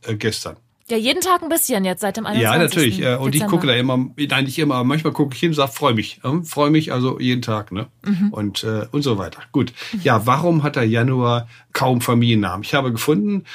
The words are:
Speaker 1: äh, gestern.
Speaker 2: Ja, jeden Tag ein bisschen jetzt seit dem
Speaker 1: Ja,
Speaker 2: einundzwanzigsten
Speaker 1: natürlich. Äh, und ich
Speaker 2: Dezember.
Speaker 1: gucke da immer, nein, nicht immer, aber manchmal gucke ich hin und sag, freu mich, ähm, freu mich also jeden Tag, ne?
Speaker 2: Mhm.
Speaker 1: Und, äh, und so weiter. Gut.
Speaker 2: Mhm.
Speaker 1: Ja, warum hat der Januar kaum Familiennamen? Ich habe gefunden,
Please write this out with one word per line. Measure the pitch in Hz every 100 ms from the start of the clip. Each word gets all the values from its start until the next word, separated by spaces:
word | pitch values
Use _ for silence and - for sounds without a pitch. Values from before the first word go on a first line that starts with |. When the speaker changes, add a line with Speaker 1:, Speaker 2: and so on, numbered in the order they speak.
| -
Speaker 1:
äh, |
gestern. | 104 113 - - - _ _ -
Speaker 2:
Ja, | 226
jeden | 233 349
Tag | 359 349
ein | 320
bisschen | 330 - 214
jetzt | 190 185
seit | 202 208
dem |
Speaker 1:
Ja, | 208
Speaker 2:
einundzwanzigsten | - 113 143 160
Speaker 1:
natürlich. | 170 127 98
Äh, | 127 123
und | 135
ich | 147
Speaker 2:
Dezember. | 208
Speaker 1:
gucke | 180 143
da |
immer, | 120 127 127 127 -
nein, | 143 135
nicht | 135 143
immer, | 147 127
aber |
manchmal | 123 156 156
gucke | - 135
ich | 123
hin | 170
und |
sag, | 147 135
freu | - 143
mich, | 113 107 -
ähm, | 127 165 160
freu | 143 147
mich | 156 156
also | 131 131 -
jeden | 123 127
Tag, | 120 107 -
ne? | 95 113 _
Speaker 2:
Mhm. | 196 185 208
Speaker 1:
Und, | 107 101 -
äh, | 110 107 -
und | 147
so | 139 104
weiter. | 85 - -
Gut. | 147 131 - -
Speaker 2:
Mhm. | 208
Speaker 1:
Ja, | 175 110
warum | 113 139 175 165
hat | 143 143
der |
Januar | 113 117 127 127 120 120 117 - _
kaum | - 131 123
Familiennamen? | 120 117 120 110 92 95
Ich | -
habe | 143 127
gefunden, | 113 - 170 208 196 -